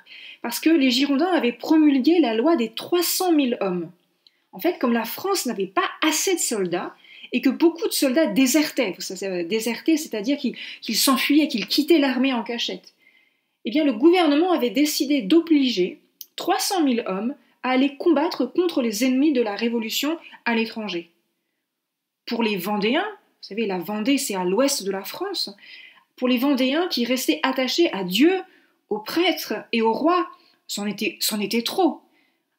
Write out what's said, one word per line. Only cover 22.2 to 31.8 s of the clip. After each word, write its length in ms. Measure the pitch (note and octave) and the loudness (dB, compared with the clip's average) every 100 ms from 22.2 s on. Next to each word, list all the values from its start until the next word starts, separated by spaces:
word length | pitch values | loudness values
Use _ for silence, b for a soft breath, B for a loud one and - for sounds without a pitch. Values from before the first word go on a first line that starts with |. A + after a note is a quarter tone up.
Pour 180 | - A#3 | -8 -2
les 140 | A3 G3+ | -2 -2
Vendéens, 480 | G#3 G#3 G#3 D4 G#4+ - _ _ | -4 -2 0 0 -2 -8 _ _
vous 140 | - | -12
savez, 120 | G3+ G#3+ | -6 -4
la 120 | F#3 | -4
Vendée, 400 | E3+ G#3+ A3 C#4 | -6 -4 0 0
c'est 160 | - | -2
à 80 | F#3+ | -4
l'ouest 400 | F3+ G3 C#4 - | 0 2 0 0
de 80 | G3 | -4
la 140 | G3 | -6
France, 440 | G3+ - F#4+ F#4 - - B B B B B - | -8 -10 -8 -6 -8 -10 B B B B B -6
pour 100 | B3 | -2
les 120 | B3 | 0
Vendéens 500 | C#4 C4 C4 D4 F4+ | 2 2 0 0 -2
qui 160 | B3+ | -2
restaient 340 | A#3 B3 - D4+ | -2 -2 -2 0
attachés 460 | C4+ C4 B3+ - E4+ | -2 -2 -2 0 0
à 100 | F#3+ | 0
Dieu, 300 | F3+ G3 D#4 F#4 b b b b _ | -4 2 4 4 b b b b _
aux 80 | G#3+ | -8
prêtres 560 | - D#4+ F4+ D4+ - G#3+ - | -4 0 0 -2 -6 -10 -4
et 80 | A#3 | 0
au 120 | A3+ | 0
roi, 360 | A#3 D4+ F4+ C#4+ B B B - | 2 2 2 -2 B B B -12
c'en 200 | - G#3 | -8 -6
était, 300 | G3+ G#3+ - | -4 -6 -4
c'en 180 | - A3 | -4 -4
était 240 | G3 A3+ | -2 -2
trop. 400 | A#3 - | -2 0